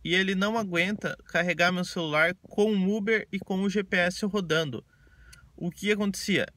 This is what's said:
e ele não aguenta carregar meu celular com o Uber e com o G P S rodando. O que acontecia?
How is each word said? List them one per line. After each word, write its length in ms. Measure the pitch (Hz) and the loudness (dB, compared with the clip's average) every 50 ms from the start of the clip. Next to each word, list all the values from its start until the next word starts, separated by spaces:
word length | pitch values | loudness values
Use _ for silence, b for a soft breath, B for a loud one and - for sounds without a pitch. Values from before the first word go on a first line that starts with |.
| - | -4
e 120 | 160 170 | 0 0
ele 180 | 190 190 196 202 | 2 2 2 0
não 240 | 185 202 214 226 | 0 0 0 0
aguenta 600 | 233 214 185 175 170 175 196 214 - - 160 - - - | -2 -2 -2 0 0 0 0 -2 -2 -4 -6 -6 -8 -8
carregar 460 | - - 165 175 180 160 156 170 180 | -4 -2 0 0 0 2 2 2 2
meu 120 | 180 180 175 | 2 0 -2
celular 500 | - - 185 165 156 147 156 160 175 180 - | -4 -4 -4 -2 0 2 2 2 2 0 -4
com 300 | - - - 208 208 220 | -12 -6 0 2 2 2
o 240 | 214 190 185 196 208 | 4 2 2 2 0
Uber 320 | 220 196 220 226 208 - - | 0 0 0 0 0 -2 -4
e 80 | - 190 | -8 -8
com 220 | - - 190 190 | -4 -4 -2 0
o 80 | 196 202 | 0 0
G 140 | 185 208 190 | 0 -2 -2
P 140 | - 196 | 0 0
S 280 | 180 175 180 185 - 220 | 0 2 0 0 -2 -4
rodando. 600 | 196 196 208 180 156 156 165 160 139 123 - - b b b b b b b b b b b b b b | -2 -2 -2 0 0 0 0 0 -2 -6 -10 -12 b b b b b b b b b b b b b b
O 120 | - 170 175 | -8 -8 -8
que 220 | - - 190 208 | -6 -2 0 0
acontecia? 540 | 208 202 208 202 190 - - 208 185 131 - - - | 0 2 0 -2 -2 -2 -2 0 2 2 0 -2 -2